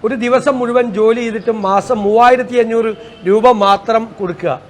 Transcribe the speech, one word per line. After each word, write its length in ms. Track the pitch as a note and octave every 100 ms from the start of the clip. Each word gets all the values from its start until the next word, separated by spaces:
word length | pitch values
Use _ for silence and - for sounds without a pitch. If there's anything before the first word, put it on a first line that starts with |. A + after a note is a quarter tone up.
ഒരു 100 | G#3+ B3+
ദിവസം 280 | A#3+ B3 C4+ B3+
മുഴുവൻ 260 | A#3+ A#3+ A#3+ G3
ജോലി 240 | A3 A#3
ചെയ്തിട്ട് 300 | A#3 G#3+ A#3 A3 G3
മാസം 300 | G3 G3 A#3 G3+
മൂവായിരത്തി 480 | A3 A#3+ B3+ A#3+ A#3+
അഞ്ഞൂറ് 280 | A3+ A3+ A3+ G#3 - - F3+
രൂപ 180 | G#3+ B3 A3+
മാത്രം 400 | G3 G3 G3 A3+ A3 -
കൊടുക്കുക. 340 | F#3 E3+ E3+ C3